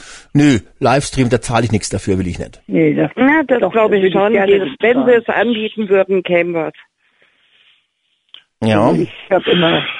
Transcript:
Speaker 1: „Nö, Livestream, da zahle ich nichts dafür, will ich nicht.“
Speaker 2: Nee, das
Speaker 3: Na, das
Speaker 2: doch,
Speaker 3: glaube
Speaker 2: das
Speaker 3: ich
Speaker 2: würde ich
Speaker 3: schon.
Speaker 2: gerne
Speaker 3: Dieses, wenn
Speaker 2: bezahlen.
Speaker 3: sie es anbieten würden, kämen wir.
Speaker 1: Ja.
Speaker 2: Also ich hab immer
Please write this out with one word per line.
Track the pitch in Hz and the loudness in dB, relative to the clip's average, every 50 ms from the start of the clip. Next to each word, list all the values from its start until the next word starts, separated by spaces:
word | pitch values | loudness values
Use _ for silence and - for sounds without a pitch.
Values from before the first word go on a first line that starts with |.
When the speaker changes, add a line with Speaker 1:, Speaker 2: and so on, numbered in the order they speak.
| - - - - - _ - | -20 -20 -20 -20 -10 _ 2
Speaker 1:
„Nö, | 143 147 147 127 104 - - _ - | 4 4 4 4 2 0 -6 _ -2
Livestream, | 135 117 131 143 - - - 135 127 117 | 0 0 2 0 0 -2 -2 -2 0 0
da | 123 113 | 0 -2
zahle | - - 120 113 120 | -2 -2 -2 0 0
ich | 104 | 0
nichts | 110 101 - - | 0 -2 -4 -4
dafür, | 101 95 - 104 92 95 | -8 -6 -4 -2 -2 -2
will | 92 87 | -2 -4
ich | 82 90 | -6 -8
nicht.“ | - 55 - - _ - | -10 -14 -16 -18 _ -4
Speaker 2:
Nee, | 190 175 160 151 143 | 0 0 2 2 2
das | 156 156 147 - | 0 -2 -2 -2
Speaker 3:
Na, | - 254 277 302 320 285 - | 0 0 2 2 2 0 0
das | 262 240 | -2 0
Speaker 2:
doch, | 202 180 | 0 0
Speaker 3:
glaube | 190 226 214 208 214 | 0 2 2 2 2
Speaker 2:
das | 196 190 | 2 2
Speaker 3:
ich | 190 165 | 2 2
Speaker 2:
würde | 190 | 2
ich | 196 | 0
Speaker 3:
schon. | 208 226 | 2 2
Speaker 2:
gerne | 196 196 196 202 196 190 | 2 2 2 2 2 0
Speaker 3:
Dieses, | 135 - - | -2 -6 -2
wenn | - 226 254 269 262 | 0 0 2 2 2
Speaker 2:
bezahlen. | 254 240 226 226 | 2 2 2 2
Speaker 3:
sie | - | 0
es | - 170 | -2 -2
anbieten | 202 240 233 214 214 214 - 214 220 180 | 0 -2 -2 -2 -4 -6 -6 -6 -4 0
würden, | 196 190 190 190 196 185 170 | 0 0 2 2 0 -2 0
kämen | - 180 170 170 175 170 | 0 0 0 0 0 -2
wir. | 165 156 151 - - - _ _ _ _ _ _ _ _ _ _ _ _ _ _ _ _ _ _ _ _ _ _ _ _ _ _ _ _ _ - - _ _ _ - 113 | -4 -6 -6 -8 -14 -20 _ _ _ _ _ _ _ _ _ _ _ _ _ _ _ _ _ _ _ _ _ _ _ _ _ _ _ _ _ -20 -20 _ _ _ -6 -4
Speaker 1:
Ja. | 110 107 104 110 139 | -2 0 2 2 2
Speaker 2:
Also | 170 160 | 0 0
ich | - - - - - - | -2 -4 -8 -12 -6 -2
hab | 190 175 - - | -2 -2 0 0
immer | 180 175 170 165 165 151 147 - - - | 0 2 2 2 0 -2 -4 -6 -6 -4